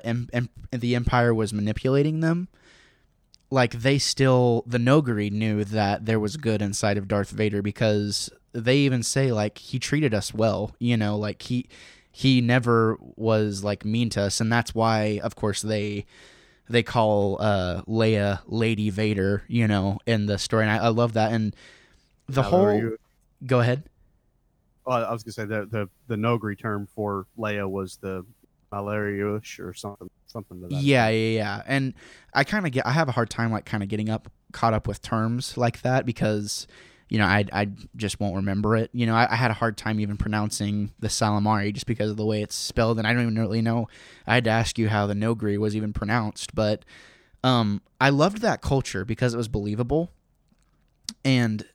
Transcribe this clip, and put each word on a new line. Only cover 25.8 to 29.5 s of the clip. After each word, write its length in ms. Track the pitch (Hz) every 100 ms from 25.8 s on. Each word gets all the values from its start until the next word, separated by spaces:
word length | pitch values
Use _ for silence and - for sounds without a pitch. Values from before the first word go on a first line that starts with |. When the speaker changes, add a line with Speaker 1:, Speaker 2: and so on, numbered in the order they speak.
| 98 _ -
Speaker 2:
the 80 | 107
Noghri 420 | 113 117 107 98
term 300 | 113 104 101
for 340 | - 104 98 90 -
Leia 320 | 107 104 98
was 280 | 98 92 -
the 280 | 98 92 92 _ _ _ _
Malariush 840 | 101 101 107 104 101 104 104 -